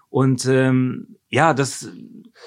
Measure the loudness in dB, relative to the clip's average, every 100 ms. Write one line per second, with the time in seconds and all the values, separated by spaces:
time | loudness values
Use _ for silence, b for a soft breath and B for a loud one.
0 | B 0 2 2 0 2 2 2 0 -4
1 | -12 -20 _ 0 2 2 -2 -6 -14 -18
2 | -20 -20 -20 _